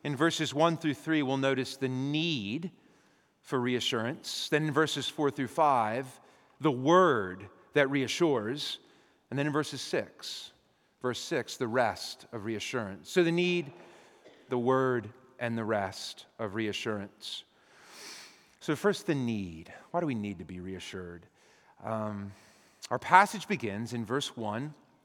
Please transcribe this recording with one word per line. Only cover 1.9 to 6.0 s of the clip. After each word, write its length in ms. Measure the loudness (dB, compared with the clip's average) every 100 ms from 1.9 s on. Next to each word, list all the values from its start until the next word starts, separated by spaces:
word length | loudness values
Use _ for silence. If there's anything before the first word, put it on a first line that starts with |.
| -2 -2 0 0 -2 -2 -4 -6 -12 _ _ _ _ _ _
for 180 | -4 -2
reassurance. 880 | 0 0 0 -2 -2 -6 -8 -8 0
Then 160 | 0
in 80 | 2
verses 340 | 2 2 0 -4
four 240 | 0 0
through 180 | 0 -4
five, 580 | 2 4 4 2 -2